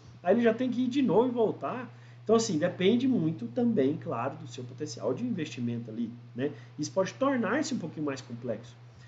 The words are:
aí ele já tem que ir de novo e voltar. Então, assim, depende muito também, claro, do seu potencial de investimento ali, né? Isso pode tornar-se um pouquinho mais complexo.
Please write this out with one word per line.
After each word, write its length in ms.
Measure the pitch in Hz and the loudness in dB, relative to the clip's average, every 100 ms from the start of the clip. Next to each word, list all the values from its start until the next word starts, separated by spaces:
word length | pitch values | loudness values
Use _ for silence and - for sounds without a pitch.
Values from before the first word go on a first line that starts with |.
| - - | -20 -6
aí 120 | 175 | 2
ele 80 | 226 | 4
já 100 | 233 | 6
tem 180 | 220 254 | 4 0
que 120 | 220 | 0
ir 60 | 254 | 0
de 120 | 262 | 2
novo 280 | 240 180 254 | 4 4 4
e 20 | |
voltar. 600 | 240 208 - 143 226 - - - - | 4 0 0 -6 -8 -10 -16 -20 -10
Então, 140 | - 226 | 4 4
assim, 220 | 226 156 | 4 0
depende 500 | 175 - 185 240 269 | 0 4 4 4 4
muito 380 | 220 160 165 240 | 2 2 -2 -6
também, 500 | 254 240 208 135 160 | 0 2 4 2 0
claro, 400 | 170 120 131 - | -4 -4 -4 -6
do 100 | - | -14
seu 160 | - | -12
potencial 520 | 123 - 151 - 107 | -12 -10 -10 -6 -4
de 100 | 131 | -2
investimento 680 | 240 185 151 - 120 120 117 | -2 -4 -6 -4 -4 -4 -6
ali, 220 | 113 113 - - 117 | -6 -6 -8 -14 -6
né? 160 | 147 - - - | -4 -6 -16 -8
Isso 140 | 151 | -4
pode 220 | 190 190 | -2 -2
tornar-se 600 | - 269 262 196 269 - | 0 0 0 0 0 -2
um 40 | 226 | -4
pouquinho 260 | 165 170 | -6 -6
mais 160 | 147 127 | -4 -6
complexo. 560 | - 120 123 107 - - - - | -10 -10 -6 -8 -8 -20 -20 -20